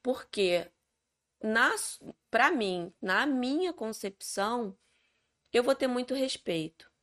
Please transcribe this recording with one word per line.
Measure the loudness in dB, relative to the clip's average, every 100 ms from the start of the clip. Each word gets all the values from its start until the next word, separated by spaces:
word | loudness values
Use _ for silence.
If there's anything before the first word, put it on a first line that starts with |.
porque, | -4 -4 -4 0 2 2 -2 _ _ _ _ _ _ -8
na | -2 2 2
s-, | 2 -6 -10 -16 -18 -2
pra | 2 4
mim, | 4 0 -2 -6 -6
na | 0 2 2
minha | 0 0 0 -2
concepção, | -4 -8 -6 -8 -10 -8 -2 -2 -2 -4 -8 _ _ _ _ _ _ _
eu | 2
vou | 4 2
ter | 2
muito | 0 -2
respeito. | -2 -2 -4 -2 -2 -2 _ -20 _